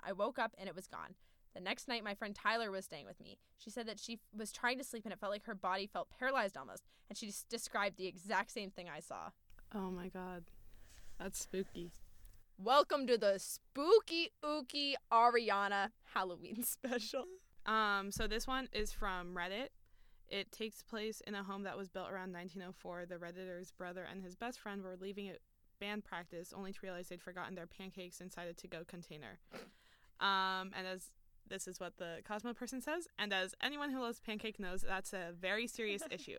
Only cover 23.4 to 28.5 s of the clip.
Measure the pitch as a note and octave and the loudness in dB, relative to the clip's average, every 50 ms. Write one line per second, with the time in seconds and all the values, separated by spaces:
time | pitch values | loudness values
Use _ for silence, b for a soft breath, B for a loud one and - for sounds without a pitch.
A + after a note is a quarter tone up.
23.4 | F#3 F#3 F3 F3 F#3 - - - F#3 F3 F3+ F#3 F3 - - F#3+ F#3 F3+ F#3 - | -8 -6 -6 -8 -8 -10 -10 -8 -6 -6 -4 -6 -6 -6 -8 -8 -8 -8 -8 -6
24.4 | A#3 B3 B3 - - G#3+ G3+ G3+ F#3+ F#3 F#3 F3+ F#3 G3 G3 G3+ G3+ F#3+ D#3+ - | -6 -6 -6 -6 -6 -6 -6 -4 -6 -6 -8 -6 -6 -6 -6 -6 -6 -8 -8 -10
25.4 | - _ _ _ - - - - G3+ G#3 G#3 G#3+ - - F#3 E3+ F3 - F3 E3+ | -14 _ _ _ -20 -20 -12 -6 -4 -2 -2 -4 -4 -4 -6 -6 -6 -6 -8 -8
26.4 | F3+ - - G3 G3 F#3+ G3+ - - F#3+ F3+ F3+ F3+ - F3+ F3 - F#3 F3+ F3+ | -8 -8 -8 -6 -6 -6 -6 -6 -6 -6 -6 -6 -6 -8 -10 -10 -10 -10 -8 -6
27.4 | F3 - F#3+ F3+ F3 E3+ - - F#3+ F#3+ - F#3+ F3+ F3+ F3 - F#3 F#3 - F3 | -6 -6 -6 -8 -10 -10 -12 -12 -12 -10 -8 -10 -10 -10 -10 -10 -12 -10 -8 -8
28.4 | F3 E3+ | -8 -8